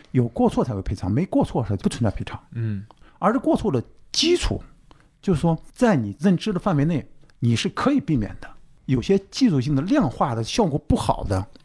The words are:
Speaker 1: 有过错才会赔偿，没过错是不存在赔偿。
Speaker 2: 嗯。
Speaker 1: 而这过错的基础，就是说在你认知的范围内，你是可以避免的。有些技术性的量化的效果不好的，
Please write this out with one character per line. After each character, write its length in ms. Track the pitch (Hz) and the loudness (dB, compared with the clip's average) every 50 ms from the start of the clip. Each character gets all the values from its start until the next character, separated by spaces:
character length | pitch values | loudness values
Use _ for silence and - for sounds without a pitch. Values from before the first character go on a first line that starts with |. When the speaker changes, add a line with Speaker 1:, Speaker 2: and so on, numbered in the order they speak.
| - _ | -18 _
Speaker 1:
有 160 | - 127 120 117 | 0 0 0 0
过 220 | - - 247 214 | 0 0 0 2
错 160 | - 247 208 | 2 0 -2
才 80 | - 104 | -2 -2
会 80 | 98 | -4
赔 140 | 92 - 107 | -4 -4 -6
偿， 160 | - - 92 | -4 -2 -2
没 120 | 101 135 185 - | 0 0 0 0
过 180 | - 277 - | 0 0 0
错 180 | - - 160 117 | 0 0 -4 -2
是 120 | - 101 95 | -2 -4 -2
不 100 | - - | -2 -2
存 160 | - - 120 | -2 0 0
在 60 | 101 | -2
赔 140 | - - - | -2 -2 -8
偿。 160 | - - - - - - | -10 -10 -14 -14 -14 -8
Speaker 2:
嗯。 300 | 117 113 110 104 98 104 - - _ - - _ _ | -6 -6 -4 -6 -6 -10 -14 -20 _ -20 -20 _ _
Speaker 1:
而 120 | - 196 | 0 0
这 80 | 226 269 | 0 2
过 160 | - 311 320 | 0 0 0
错 160 | - - 214 | 2 0 0
的 100 | 139 120 - - - - - - | 0 -2 -4 -4 -12 -20 -18 -6
基 240 | - - - 330 359 | -4 -2 2 2 2
础， 260 | 349 - - 98 92 - - - - _ _ - - _ _ _ _ | 2 0 -2 -4 -4 -8 -12 -20 -20 _ _ -20 -20 _ _ _ _
就 120 | - 202 180 | -2 -2 0
是 60 | 139 | 2
说 180 | - 170 160 156 - - | 2 0 0 0 -4 -12
在 240 | - - 247 233 202 | -2 0 2 4 4
你 200 | 135 110 101 98 - | 2 0 -2 -6 0
认 160 | 147 202 180 | 2 2 2
知 160 | - - 220 | 2 0 -2
的 80 | 196 175 | -4 -2
范 160 | - - 165 | -2 0 0
围 80 | 143 139 | 2 2
内， 220 | 165 175 131 - - - - - - _ _ | 0 0 -2 -4 -8 -16 -20 -20 -20 _ _
你 160 | 131 117 117 | 0 0 2
是 140 | 110 - - | 2 0 -4
可 220 | - - - 247 | -4 0 0 2
以 80 | 294 262 | 2 0
避 180 | - - 156 123 | 0 0 -2 -2
免 180 | 104 98 - - | -2 -4 -8 -12
的。 80 | - - - - - - - - _ | -16 -18 -18 -20 -20 -20 -20 -16 _
有 160 | - 131 123 | -2 -2 0
些 160 | - - 196 196 196 - | 2 2 2 0 0 -4
技 160 | - - 262 233 | -2 0 2 4
术 140 | 160 135 | 4 2
性 120 | 117 139 147 | 2 2 0
的 80 | 135 151 | 0 0
量 260 | 190 269 311 202 131 | 2 2 2 2 0
化 260 | - - 190 143 117 | 0 -2 -2 -2 0
的 80 | 113 113 | -2 -4
效 220 | - - - 220 | -2 0 0 0
果 120 | 165 131 - | 0 0 -2
不 160 | - _ - | 0 _ 0
好 280 | - - - - - - | 0 2 0 -2 -2 0
的， 240 | - 101 95 95 - - - - | -2 -2 -2 -2 -4 -10 -20 -20